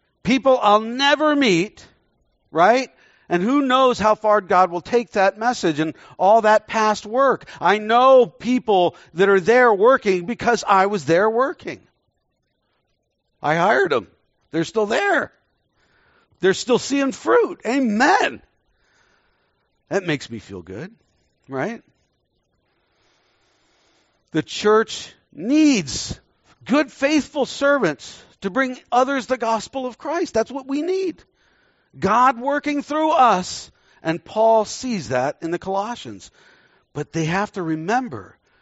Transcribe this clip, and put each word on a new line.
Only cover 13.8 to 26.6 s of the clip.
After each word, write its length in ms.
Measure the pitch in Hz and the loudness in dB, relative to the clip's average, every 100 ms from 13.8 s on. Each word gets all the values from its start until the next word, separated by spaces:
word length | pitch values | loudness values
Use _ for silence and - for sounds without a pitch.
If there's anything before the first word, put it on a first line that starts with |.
| 392 | 0
'em. 140 | 135 - _ _ _ _ | -2 -4 _ _ _ _
They're 140 | 156 | -6
still 220 | 160 226 208 | -4 -4 -2
there. 460 | 233 403 330 - _ _ _ _ _ _ _ _ _ _ _ | -2 0 -2 -4 _ _ _ _ _ _ _ _ _ _ _
They're 140 | 185 | 0
still 240 | 185 - 233 | 0 0 -2
seeing 340 | - 277 269 | 0 -2 -2
fruit. 480 | 226 302 480 440 359 208 | -4 0 2 2 -4 -4
Amen. 760 | 269 254 208 285 392 415 - - _ _ _ _ _ _ _ _ _ _ _ _ _ _ | -2 -2 0 2 2 -2 -6 -18 _ _ _ _ _ _ _ _ _ _ _ _ _ _
That 160 | 180 | -6
makes 260 | 175 147 - | -4 -6 -8
me 80 | 117 | -16
feel 240 | - 95 | -14 -16
good, 320 | 85 95 175 233 _ _ _ _ _ | -14 -14 -14 -18 _ _ _ _ _
right? 340 | - 165 226 _ _ _ _ _ _ _ _ _ _ _ _ _ _ _ _ _ _ _ _ _ _ _ _ _ | -8 -8 -8 _ _ _ _ _ _ _ _ _ _ _ _ _ _ _ _ _ _ _ _ _ _ _ _ _
The 100 | 160 | -6
church 720 | 147 - 208 214 220 - - - _ | -6 -4 2 2 0 -6 -16 -20 _
needs 840 | - 196 302 311 247 147 - - - _ _ _ _ | -12 -2 2 4 2 -2 -8 -10 -12 _ _ _ _